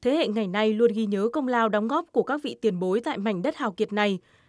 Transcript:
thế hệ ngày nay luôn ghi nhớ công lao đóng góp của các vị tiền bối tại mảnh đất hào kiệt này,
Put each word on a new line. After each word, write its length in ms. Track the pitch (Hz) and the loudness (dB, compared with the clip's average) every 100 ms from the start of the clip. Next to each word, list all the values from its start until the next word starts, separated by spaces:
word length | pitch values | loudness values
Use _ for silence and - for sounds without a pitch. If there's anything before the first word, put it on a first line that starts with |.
thế 120 | 247 302 | 0 2
hệ 120 | 269 | 0
ngày 180 | 214 202 | 0 -2
nay 260 | 196 220 | 0 2
luôn 200 | 214 233 | 4 4
ghi 140 | 214 214 | 4 0
nhớ 220 | 202 214 | 0 0
công 160 | 302 254 | 0 0
lao 200 | 247 226 | 2 2
đóng 200 | 208 220 | 2 0
góp 240 | 285 339 | -2 0
của 100 | 262 | -2
các 200 | 202 294 | 0 -2
vị 140 | - 240 | -4 -2
tiền 180 | 226 180 | -2 0
bối 220 | 185 196 | 0 -2
tại 180 | 247 277 | -2 -4
mảnh 240 | 208 190 | -4 -2
đất 140 | 190 320 | -4 -4
hào 160 | 254 | -6
kiệt 200 | 180 208 | -4 -4
này, 260 | 208 208 185 - _ | 0 0 0 -6 _